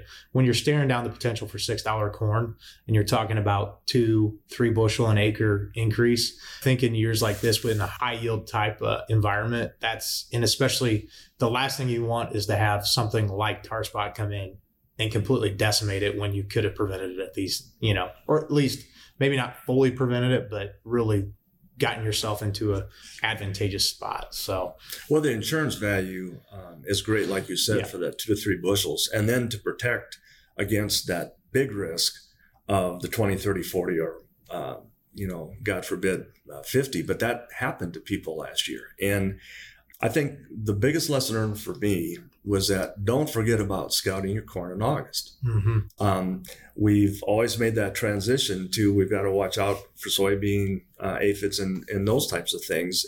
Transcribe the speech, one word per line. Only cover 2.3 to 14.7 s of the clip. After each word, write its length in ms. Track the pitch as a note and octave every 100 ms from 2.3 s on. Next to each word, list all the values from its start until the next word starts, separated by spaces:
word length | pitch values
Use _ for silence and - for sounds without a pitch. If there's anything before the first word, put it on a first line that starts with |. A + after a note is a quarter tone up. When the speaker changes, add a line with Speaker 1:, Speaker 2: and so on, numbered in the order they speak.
| A2 A#2 - - - -
Speaker 1:
and 80 | A2
you're 80 |
talking 340 | G2+ A#2 A2 A2
about 480 | G2+ G2+ G2 - -
two, 540 | B2+ A2+ A2 G#2 - -
three 200 | - A#2
bushel 360 | A2 A2 - A2
an 100 | G#2+
acre 540 | G#2+ G#2+ G#2+ G#2 G2+ A2+
increase, 600 | A2 A2 A#2 A#2 - - - -
I 40 |
think 180 | C3+ B2+
in 140 | B2 A2+
years 260 | A2+ A2
like 180 | A2 G2+
this, 220 | A#2 G2+
within 180 | A#2+ G#2+
a 60 | F#2
high 280 | - B2
yield 340 | A#2 A#2 G#2+ -
type, 340 | A2 G#2+ -
uh, 200 | G#2+ A2 -
environment, 640 | A2 G2+ G2+ A#2 A#2+ - -
that's, 480 | A2+ A2 - - -
and 100 | A#2+
especially 680 | A2 - C3 - B2 G#2 - - - -
the 100 | A#2+
last 280 | A#2+ C3+ C3+
thing 100 | B2+
you 160 | A#2
want 300 | A#2 A#2 A2+
is 120 | G#2+ G2
to 100 | G#2
have 280 | G#2+ G#2
something 440 | - - G#2+ A2+ G#2
like 340 | F#2+ G#2+ -
tar 220 | - A2
spot 320 | A2 G#2 G#2 -
come 160 | G2+
in 240 | G2+ F#2 - _